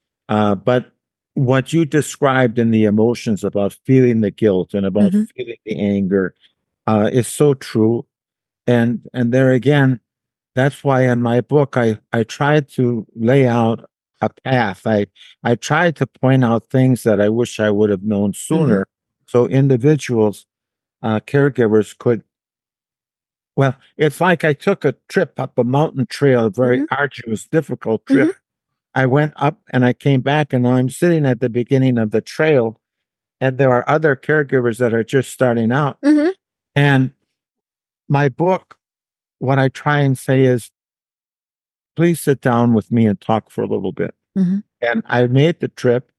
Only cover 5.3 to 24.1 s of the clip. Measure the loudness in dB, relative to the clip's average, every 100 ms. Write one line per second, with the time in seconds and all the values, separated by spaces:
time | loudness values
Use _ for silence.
5.3 | -8 -14 -14 -12 -6 -2 -2 -2 -2 -2
6.3 | -8 _ _ _ _ -2 0 0 0 -4
7.3 | 0 0 0 -4 0 0 0 -6 _ _
8.3 | _ _ _ -2 0 0 -2 -8 -4 -2
9.3 | 2 2 2 2 2 2 0 -8 _ _
10.3 | _ _ -2 -2 -2 -2 0 0 0 0
11.3 | -2 0 0 0 0 -2 -2 _ -4 -4
12.3 | -4 0 0 -2 -2 -2 -2 -8 -4 2
13.3 | 2 2 2 0 -2 -8 _ _ _ -6
14.3 | -6 -2 0 -2 -4 -2 -2 -2 _ -20
15.3 | _ -4 -4 0 0 0 -2 -6 _ 0
16.3 | 2 2 -2 -2 0 2 2 0 2 2
17.3 | 0 -4 -2 -2 0 0 -2 -2 -2 -2
18.3 | -4 -4 -2 0 0 -4 _ _ _ _
19.3 | 0 2 2 2 2 2 0 0 0 0
20.3 | -2 _ _ _ _ _ _ -4 -4 -2
21.3 | 0 2 2 2 2 0 -4 -2 -2 -6
22.3 | _ _ _ _ _ _ _ _ _ _
23.3 | _ _ -2 -2 -2 _ -2 -2